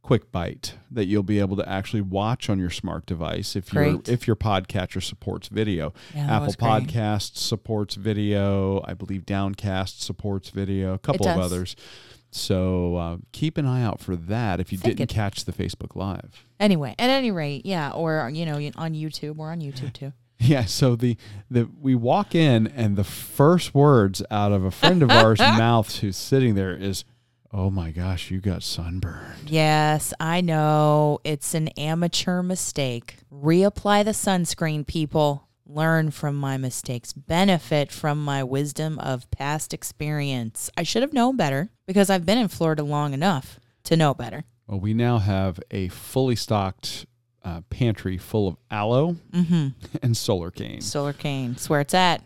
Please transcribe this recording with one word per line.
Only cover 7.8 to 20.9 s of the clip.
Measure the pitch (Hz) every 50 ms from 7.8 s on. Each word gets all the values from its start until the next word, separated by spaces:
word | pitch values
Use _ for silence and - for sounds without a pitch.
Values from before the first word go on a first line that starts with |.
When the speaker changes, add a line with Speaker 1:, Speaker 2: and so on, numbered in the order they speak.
| 104 101 -
Speaker 1:
video. | 101 98 110 104 104 104 104 104 101 98 98 98 98 98 95 98 98 -
I | - 92
believe | 92 95 90 98 95 82
Downcast | - 98 98 98 98 95 - - 104 95 95 95 - - - -
supports | - 90 - - 104 98 95 - -
video. | - 98 98 95 98 95 95 92 92
A | 92
couple | - - - 95 101 180
of | 170
Speaker 2:
does. | 95 92
Speaker 1:
others. | 87 90 90 92 90 - - - - - - - - - - _ _
So, | - - - - 101 92 92 92 92 90 87 87 87
uh, | 87 85 85 85 85 - _
keep | - - 151 160 - 170
an | 147
eye | 131 127 127 123
out | 107 - -
for | - - 92
that | 87 82 87 104 117 120 104 90 87
if | 90 -
you | 98 92
Speaker 2:
Thank | - 120 -
Speaker 1:
didn't | - 139 -
Speaker 2:
you. | -
Speaker 1:
catch | 104 104 98 - - -
the | - 87
Facebook | - 92 92 - _ - - -
Live. | 90 92 98 90 90 92 - _ - _ _ _ _
Speaker 2:
Anyway, | 202 214 190 156 143 120 -
at | - 240 247
any | 269 269 262 233
rate, | 196 170 151 143 143 135 -
yeah, | 190 190 170 147 139
or, | - 127 165 160 156 156 139 117 151
you | 160 170
know, | 156 147 147 147 147 -
on | - 160 165 160
YouTube. | 151 156 156 151 - - 151 151
We're | 151 156 156
on | 165 170
YouTube | 156 139 139 131 127 123 -
too. | - 139 139 139
Speaker 1:
<laughs> | _ _ _ _ _
Yeah, | 117 123 151 131 113
so | 92 - - 147 127